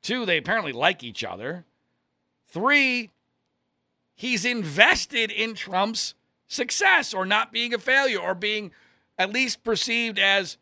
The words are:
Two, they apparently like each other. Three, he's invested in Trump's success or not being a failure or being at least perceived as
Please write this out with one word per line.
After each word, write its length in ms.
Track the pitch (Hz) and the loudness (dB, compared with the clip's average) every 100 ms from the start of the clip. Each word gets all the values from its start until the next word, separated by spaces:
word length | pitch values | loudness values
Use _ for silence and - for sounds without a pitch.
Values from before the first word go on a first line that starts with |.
Two, 240 | - 254 220 | -4 -4 0
they 120 | 165 | -2
apparently 360 | 135 220 170 | 0 -2 -2
like 300 | 120 156 185 | 0 0 0
each 200 | 120 107 | -10 -10
other. 420 | 104 90 120 175 165 _ _ _ _ _ _ _ _ | -10 -8 -8 -8 -12 _ _ _ _ _ _ _ _
Three, 640 | 160 233 285 269 247 220 _ _ _ _ _ _ _ _ _ _ _ | -2 2 4 4 0 -6 _ _ _ _ _ _ _ _ _ _ _
he's 300 | 262 240 214 | -2 0 0
invested 880 | 240 170 147 240 370 - 277 220 | -2 -4 4 4 4 -2 -2 -2
in 240 | 214 226 214 | -2 -6 -6
Trump's 580 | - 185 208 220 - - _ _ _ | -6 -2 -2 -2 -8 -10 _ _ _
success 680 | - 247 - 392 359 269 | -6 -4 0 4 4 2
or 120 | 202 185 | -4 0
not 260 | 208 - | 0 0
being 220 | 226 240 | -4 -2
a 60 | 233 | -4
failure 400 | - 262 269 208 | 2 2 2 0
or 160 | 175 185 | -2 -2
being 360 | 208 214 202 _ _ _ _ - | -2 -4 -6 _ _ _ _ -4
at 140 | 190 | -2
least 320 | 226 254 - | 0 -2 -2
perceived 560 | - 220 - 233 233 202 | -2 -2 0 0 0 2
as 380 | 196 196 180 - | 4 4 0 -10